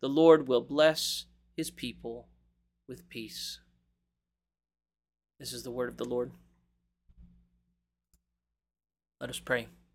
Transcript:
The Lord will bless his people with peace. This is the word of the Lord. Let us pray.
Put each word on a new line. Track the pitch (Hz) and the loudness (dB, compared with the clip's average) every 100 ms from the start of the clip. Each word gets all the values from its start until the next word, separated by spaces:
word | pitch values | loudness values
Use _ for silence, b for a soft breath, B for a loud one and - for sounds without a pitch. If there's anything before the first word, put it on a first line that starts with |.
The | 139 | 0
Lord | 143 165 160 135 | 6 8 8 8
will | 123 | 0
bless | - 139 156 156 - - - _ _ | 0 4 4 4 -4 -6 -12 _ _
his | - 156 | -10 -10
people | - 123 113 120 117 117 _ _ _ _ _ - | -8 -12 -10 -12 -14 -16 _ _ _ _ _ -20
with | 127 - | -20 -16
peace. | 120 110 - - - _ _ _ _ _ _ _ _ _ _ _ _ _ _ _ _ _ _ | -14 -12 -10 -12 -12 _ _ _ _ _ _ _ _ _ _ _ _ _ _ _ _ _ _
This | 127 | -12
is | 123 | -10
the | 120 | -10
word | 120 123 | -6 -6
of | 120 | -4
the | 123 | -4
Lord. | 123 123 - - _ _ _ _ _ _ - - - _ _ _ _ _ _ _ _ _ _ _ _ _ _ _ _ _ _ | -2 -4 -8 -20 _ _ _ _ _ _ -20 -20 -20 _ _ _ _ _ _ _ _ _ _ _ _ _ _ _ _ _ _
Let | 135 | -12
us | 123 | -12
pray. | - 123 113 - _ | -4 -4 -4 -18 _